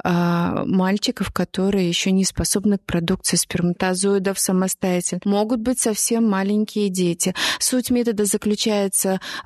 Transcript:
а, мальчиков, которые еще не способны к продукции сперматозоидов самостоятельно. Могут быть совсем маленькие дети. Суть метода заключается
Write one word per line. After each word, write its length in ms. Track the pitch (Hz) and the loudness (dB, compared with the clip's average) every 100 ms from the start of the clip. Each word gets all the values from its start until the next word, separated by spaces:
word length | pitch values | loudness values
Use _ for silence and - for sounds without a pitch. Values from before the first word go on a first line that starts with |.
а, 640 | - 175 175 170 175 - - | 0 0 2 2 0 -2 0
мальчиков, 640 | 185 185 202 - - 196 | 2 2 0 -2 -4 -4
которые 560 | - - - 190 202 180 | -4 -4 -2 0 2 0
еще 220 | 175 190 | 0 2
не 140 | 190 | 2
способны 540 | 190 - 170 208 202 196 | 2 -2 -2 0 2 0
к 60 | |
продукции 520 | - 175 170 185 - 175 | 0 -2 0 -2 0 -2
сперматозоидов 1000 | - 175 175 175 185 185 196 202 190 190 | 0 0 0 0 0 0 2 2 0 0
самостоятельно. 800 | - 185 190 - 190 180 - 180 | 0 2 0 0 0 0 -2 -2
Могут 360 | 202 202 214 247 | 0 2 2 0
быть 200 | 220 254 | -2 0
совсем 480 | 233 208 - 226 226 | 0 0 0 2 2
маленькие 600 | 190 196 208 214 214 202 | 2 0 0 0 -2 -2
дети. 460 | 185 180 170 185 180 - - | 0 0 0 -2 -2 -4 -2
Суть 320 | - 254 240 | -2 0 0
метода 340 | 240 233 208 | 0 0 0
заключается 960 | 208 208 214 208 226 208 196 - 190 190 - - | 0 0 0 0 0 0 0 0 0 -2 -4 -8